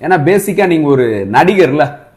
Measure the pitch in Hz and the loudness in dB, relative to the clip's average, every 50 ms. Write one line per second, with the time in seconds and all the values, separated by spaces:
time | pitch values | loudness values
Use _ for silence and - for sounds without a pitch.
0 | - 160 185 165 139 160 202 196 202 214 180 185 202 180 165 160 151 143 139 131 | -2 0 0 0 2 0 0 0 -2 -2 -2 -2 0 0 0 0 2 2 2 2
1 | 123 117 110 101 98 98 107 135 165 185 214 185 170 139 139 151 143 135 - - | 0 0 -2 -4 -4 -2 0 2 2 2 2 2 2 2 0 -2 -2 -4 -6 -12
2 | - - _ | -20 -20 _